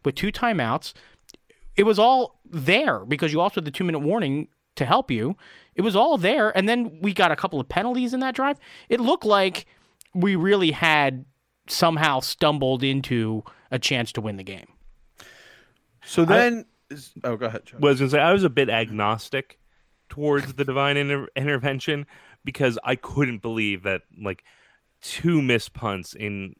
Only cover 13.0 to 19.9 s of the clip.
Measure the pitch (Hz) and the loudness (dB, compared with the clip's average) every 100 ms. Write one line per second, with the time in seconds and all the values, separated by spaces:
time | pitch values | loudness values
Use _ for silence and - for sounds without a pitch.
13 | 135 123 110 110 - - - 127 - 131 | -2 -2 -2 -4 -10 -18 -8 -6 -2 -2
14 | 117 120 107 98 95 95 - _ - - | -4 -6 -8 -10 -12 -16 -18 _ -20 -20
15 | _ - - - - - _ _ _ _ | _ -20 -20 -20 -20 -20 _ _ _ _
16 | - 180 165 220 240 233 - _ - 143 | -2 2 4 6 4 0 -8 _ -20 -18
17 | - - 123 110 117 113 - - 143 131 | -18 -8 -6 -4 -6 -8 -14 2 2 4
18 | 135 147 165 196 175 120 123 113 107 107 | 2 4 4 4 2 2 2 0 -2 0
19 | 104 110 - 135 - _ _ _ _ | 0 -2 -4 -8 -8 _ _ _ _